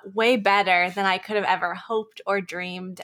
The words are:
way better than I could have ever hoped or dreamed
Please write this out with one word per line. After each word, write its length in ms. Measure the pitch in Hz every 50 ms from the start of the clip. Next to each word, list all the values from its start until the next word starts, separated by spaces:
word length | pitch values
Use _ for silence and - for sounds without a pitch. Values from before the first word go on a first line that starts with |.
| - 202 196
way 240 | 214 226 233 254 233
better 540 | 196 196 196 202 196 185 180 175 180 180
than 140 | 175 202 196
I 120 | 190 185 185
could 180 | - - 214
have 100 | 208 190
ever 280 | - 190 175 180 175 175
hoped 480 | 185 - - 226 220 214 220 - - -
or 140 | - 196 202
dreamed 600 | 185 - 170 175 180 180 180 185 185 185 180 175